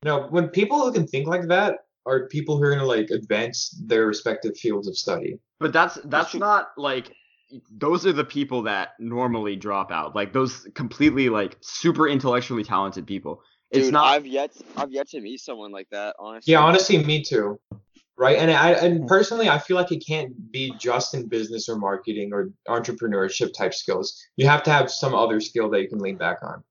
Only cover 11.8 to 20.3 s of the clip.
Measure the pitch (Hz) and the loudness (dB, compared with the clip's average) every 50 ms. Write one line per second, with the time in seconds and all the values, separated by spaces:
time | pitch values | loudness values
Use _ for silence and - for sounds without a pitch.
11.8 | - 165 160 - 156 151 143 135 135 135 123 123 127 - 131 117 104 - 104 92 | 0 0 2 2 2 2 2 0 0 0 0 0 -2 -2 -6 -6 -4 -2 0 0
12.8 | 98 98 92 95 85 - 98 95 - 73 78 - _ _ _ _ _ _ - 139 | 0 -2 -4 -8 -10 -8 -10 -8 -8 -10 -12 -12 _ _ _ _ _ _ 2 2
13.8 | 135 131 143 151 151 131 139 147 147 135 127 135 139 151 _ _ - - - - | 2 4 4 4 6 6 4 4 2 -2 -4 -4 -4 -4 _ _ -20 -16 -8 -8
14.8 | 139 143 131 139 139 - - 151 110 101 123 127 - - 131 113 104 104 101 98 | -8 -6 -4 -6 -8 -6 -8 -14 -12 -12 -14 -14 -14 -14 -14 -14 -14 -14 -14 -16
15.8 | 98 _ - 101 104 104 - - 98 107 110 113 - - 160 160 151 160 175 190 | -16 _ -10 -8 -8 -8 -10 -10 -14 -16 -16 -12 4 6 6 8 8 8 6 6
16.8 | 190 - 202 160 151 147 151 156 147 - 143 117 104 101 104 - _ _ - 107 | 6 6 4 4 4 2 0 0 -2 0 0 0 0 0 -4 -8 _ _ -20 -20
17.8 | _ _ _ _ _ _ _ - 127 131 151 - 156 165 160 139 151 170 175 - | _ _ _ _ _ _ _ 0 4 4 4 6 4 4 4 6 6 6 6 6
18.8 | - 175 170 165 143 123 190 190 214 - 226 226 226 202 143 156 - - 185 180 | 6 4 2 2 2 4 6 6 6 4 2 0 2 2 2 2 2 0 0 0
19.8 | 175 - 165 151 - - 156 156 147 131 | 0 0 -2 -6 -4 -6 -4 -4 -4 -6